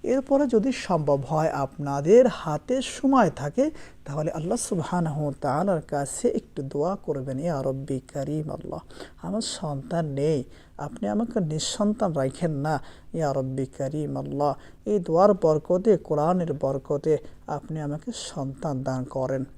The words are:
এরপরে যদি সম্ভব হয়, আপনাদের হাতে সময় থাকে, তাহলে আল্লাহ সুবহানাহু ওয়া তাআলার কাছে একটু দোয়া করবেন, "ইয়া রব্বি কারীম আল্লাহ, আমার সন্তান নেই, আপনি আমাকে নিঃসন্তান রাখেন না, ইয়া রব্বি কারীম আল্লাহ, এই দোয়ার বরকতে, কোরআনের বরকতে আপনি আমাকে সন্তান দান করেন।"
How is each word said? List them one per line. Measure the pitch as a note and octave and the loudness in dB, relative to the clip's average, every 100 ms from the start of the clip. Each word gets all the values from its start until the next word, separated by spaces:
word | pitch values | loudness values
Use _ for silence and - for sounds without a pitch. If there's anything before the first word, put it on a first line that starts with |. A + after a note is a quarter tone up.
এরপরে | - C4 C4 C#4 C#4+ | 2 0 4 4 6
যদি | A3+ B3 | 4 4
সম্ভব | B3+ - F3 D3 C#3 B2+ | -2 0 2 4 2 2
হয়, | D#3 D#3 | 0 2
আপনাদের | C#3 C3+ - C#3+ C#3 D3 A3+ B3 | 0 -4 -4 -4 0 8 8 8
হাতে | - - D3+ - B3+ | 2 -4 -4 -2 -2
সময় | B3+ - C4+ C4+ F#3 | -2 -2 4 6 6
থাকে, | - D3 G3 D4 - - - - | 2 -4 0 0 0 -16 -16 -8
তাহলে | C#3+ D#3 | -4 -4
আল্লাহ | D#3+ D#3+ A#3+ | -4 -4 -4
সুবহানাহু | - F3+ - F3+ E3 D3 | -2 -4 0 0 0 -2
ওয়া | D3 C#3 | -4 -2
তাআলার | C#3+ C#3 G3 E3+ | -2 0 0 0
কাছে | - C#3+ C#3 - A#3+ | -2 -4 -4 0 0
একটু | A3 - - | 0 -6 -10
দোয়া | C3+ C#3+ E3 G3 | -6 -2 -2 -2
করবেন, | - C#3+ C3 C3 | -4 -6 -4 -4
"ইয়া | E3+ D3 | -2 -2
রব্বি | C3+ C3+ C#3 C3 - | -2 -4 -4 -6 -6
কারীম | D3 C#3 D3+ D3+ | -6 -4 -4 -4
আল্লাহ, | - - D#3 - - - - | -8 -10 -12 -14 -18 -18 -12
আমার | E3+ G#3 | -6 -4
সন্তান | A3 - D#3+ C#3 C#3 E3+ D#3 | -4 -6 -6 -6 -4 -2 -2
নেই, | C#3 D3+ D3+ B2 - - - | 0 2 0 -2 -14 -20 -12
আপনি | D3 - G#3 | -12 -6 -2
আমাকে | G#3 A#3 A3+ | -2 -2 -2
নিঃসন্তান | D#3+ D#3 - - G#3 G#3 G3+ | -2 -2 -4 0 0 2 0
রাখেন | D3+ C3+ - E3+ | 0 -2 0 -2
না, | D3 D3+ D3+ - - - | 0 -2 -2 -4 -18 -10
ইয়া | E3 D3+ | -2 0
রব্বি | C3+ C3 C3 C3 | 0 -2 -4 -4
কারীম | - C3+ D3+ D3 C3+ | -4 -4 -4 -4 -4
আল্লাহ, | C#3+ C#3 C#3+ C#3 - - - | -4 0 0 0 -10 -10 -2
এই | G#3 | 0
দোয়ার | F3 E3 G3+ | 2 6 6
বরকতে, | G3 E3 D#3 - F3+ G#3+ F3+ | 6 4 2 2 2 4 4
কোরআনের | - D3+ D#3 F3+ E3 | 2 0 2 2 0
বরকতে | D3 C3+ C3+ - C#3+ D#3 D3 - - - | -2 -2 -2 -2 -2 2 0 0 -16 -8
আপনি | D3 - D#3 | -8 -6 -6
আমাকে | D3 D3 - A3+ | -4 -6 -8 -10
সন্তান | - - C3+ C3 E3 C3+ | -10 -8 -8 -6 -4 -2
দান | C3+ C3 | -2 -4
করেন।" | B2+ C3+ B2+ C3 C3 | -4 -4 -2 -2 -4